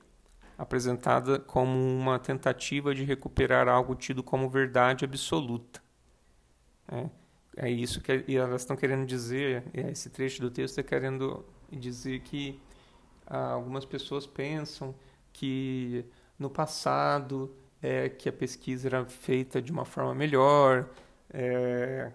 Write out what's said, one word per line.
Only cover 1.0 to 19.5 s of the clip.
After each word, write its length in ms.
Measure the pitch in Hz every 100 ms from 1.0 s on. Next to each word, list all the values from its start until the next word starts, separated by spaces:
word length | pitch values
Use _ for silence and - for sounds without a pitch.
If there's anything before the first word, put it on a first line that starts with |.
| 123 127 127 135
como 360 | - 131 131 131
uma 440 | 131 131 131 127
tentativa 760 | - 135 135 131 - 139 143
de 100 | 135
recuperar 640 | 135 135 - - 131 127 123
algo 280 | 123 123 127
tido 260 | - 127
como 260 | 127 135 131
verdade 560 | 135 131 123 123 131
absoluta. 800 | 139 135 - 165 127 120 - - - _ _ _ _ _ _ _ _ _ -
É, 220 | 120 143 - _ _ _ -
é 140 | 123
isso 280 | 120 120 -
que, 240 | - 131 127
e 100 | 131
elas 240 | 127 123
estão 160 | 123 135
querendo 260 | 135 135
dizer, 600 | 131 127 117 127 143 123 123
é, 160 | 127 123
esse 220 | - -
trecho 280 | - 135 131
do 100 | 123
texto 260 | 123 131 -
é 60 |
querendo 600 | 139 139 135 135 135 - - - -
dizer 480 | 143 123 120 127 131
que, 420 | - 147 139 135 - - - - _ - -
ah, 280 | 131 127
algumas 300 | 123 123 135
pessoas 440 | 135 139 - 139 139
pensam 640 | - 139 156 151 - 135 135 - _ _
que 720 | - 135 131 131 131 123 120 120 - _ -
no 140 | 139
passado, 1000 | 139 156 - 147 139 147 143 131 135 135 - - _
é, 260 | 139 131 131
que 200 | - -
a 40 |
pesquisa 540 | - 127 - - 127 131
era 160 | 131 123
feita 540 | - - 131 131